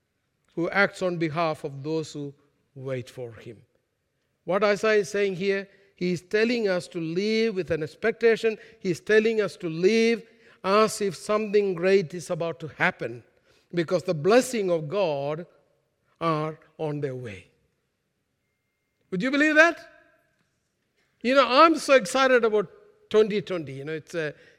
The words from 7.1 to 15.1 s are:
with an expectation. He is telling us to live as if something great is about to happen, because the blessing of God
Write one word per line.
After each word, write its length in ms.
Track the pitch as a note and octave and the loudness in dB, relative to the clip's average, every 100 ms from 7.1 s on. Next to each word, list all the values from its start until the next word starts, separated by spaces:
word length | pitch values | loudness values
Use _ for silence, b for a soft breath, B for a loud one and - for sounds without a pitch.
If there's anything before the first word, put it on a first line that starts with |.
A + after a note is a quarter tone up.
| E3+ G#3 A3 A3+ F#3 | -4 -2 0 -2 -4
with 160 | D#3+ | -4
an 120 | D#3+ | -4
expectation. 720 | D#3 - A3+ A3+ A#3 A3 A3+ G#3+ B B | -6 -4 -4 2 2 2 0 -4 B B
He 120 | F#3+ | -4
is 100 | D3+ | -4
telling 400 | - G#3+ A3 A3 | 2 4 4 2
us 160 | G3 - | -2 -4
to 100 | E3+ | -8
live 560 | D#3+ F#3 A3+ A3+ A3+ - b b b | 0 2 4 2 0 -6 b b b
as 380 | F#3 G#3 A3 - | 0 4 2 0
if 140 | G3+ D#3 | -4 -6
something 580 | - G#3+ G#3+ G#3 G3+ | -4 -2 0 0 0
great 400 | E3 F3+ G3 D#3 | 0 2 2 2
is 160 | F3 - | -8 -8
about 300 | E3+ E3 E3 | -6 -6 -8
to 60 | D#3 | -14
happen, 560 | - E3+ - B2+ A#2+ - _ _ _ _ | -2 -2 -2 -8 -12 -18 _ _ _ _
because 300 | E3+ D#3+ F3+ | -4 -2 -2
the 100 | F#3 | -2
blessing 560 | D#3+ E3 A#3+ B3+ A#3 F#3+ | -2 4 4 2 -2 -2
of 180 | E3+ D3+ | -2 -4
God 600 | G3 F3 | -4 -2